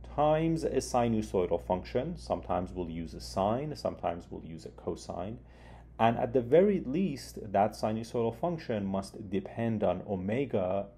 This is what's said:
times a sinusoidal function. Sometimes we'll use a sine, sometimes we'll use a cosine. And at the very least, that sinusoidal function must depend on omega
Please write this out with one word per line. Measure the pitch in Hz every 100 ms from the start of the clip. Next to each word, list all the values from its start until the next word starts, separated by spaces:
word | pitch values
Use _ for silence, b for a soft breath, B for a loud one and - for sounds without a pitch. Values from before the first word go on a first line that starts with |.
| - -
times | 151 156 165 160
a | - 135
sinusoidal | - 123 120 110 107 101 90 87
function. | - 92 - 123 151 165
Sometimes | - 87 - 90 90
we'll | 90 85
use | 82 80
a | 82
sine, | - - 98 120 151 139
sometimes | 92 85 87 85 -
we'll | 92
use | 78 82
a | -
cosine. | - - 82 - 90 95 123 B B B B B -
And | 113 117
at | 123
the | 127
very | 117 156 208 185
least, | 123 151 190 131 - - 101
that | 98 110
sinusoidal | - 110 110 113 123 113
function | 113 170 165 - 107 98
must | 95 98 - 101
depend | 98 - - 117 110
on | 98 92 -
omega | 95 95 120 131 107 92 98 101